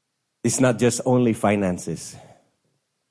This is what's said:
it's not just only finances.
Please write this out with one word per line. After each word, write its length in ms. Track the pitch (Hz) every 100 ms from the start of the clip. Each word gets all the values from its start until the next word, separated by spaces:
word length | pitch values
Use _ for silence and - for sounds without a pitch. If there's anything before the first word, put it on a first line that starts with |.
| _ _ _ _
it's 160 | 120 113
not 180 | 131 110
just 240 | 120 - -
only 280 | 123 123
finances. 800 | 107 107 104 95 87 - 82 - - - - _ _ _ _ _ _ _